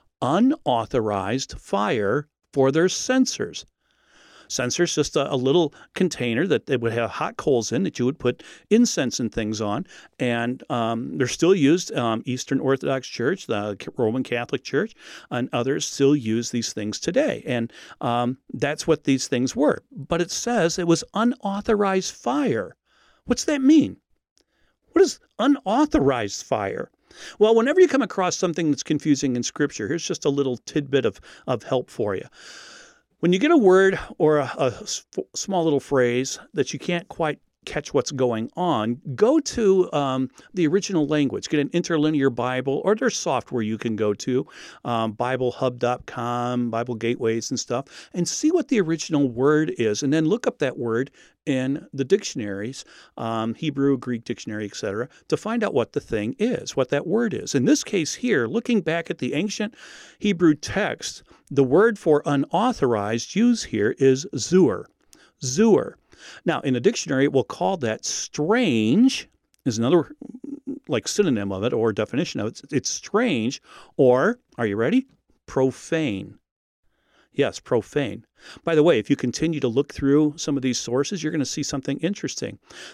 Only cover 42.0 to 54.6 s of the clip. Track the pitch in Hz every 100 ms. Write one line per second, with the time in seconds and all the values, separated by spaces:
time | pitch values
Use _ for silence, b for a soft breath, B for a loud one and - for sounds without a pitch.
42 | 156 156 135 120 120 127 127 139 185 220
43 | 254 - 175 131 - 127 107 110 120 107
44 | 107 104 - 127 135 B B B - 117
45 | 110 107 123 131 127 - 131 123 120 123
46 | - - 120 120 120 123 120 113 120 117
47 | 117 127 117 113 - 127 - 120 - -
48 | - 180 170 - 302 359 - 233 160 160
49 | - 151 135 117 139 151 156 - 110 104
50 | 139 156 156 226 - - 135 - 120 113
51 | 139 b b _ - 131 131 139 - 135
52 | 135 208 - 139 104 98 110 135 B B
53 | B - 113 113 113 110 160 139 139 135
54 | - 117 - 113 - 107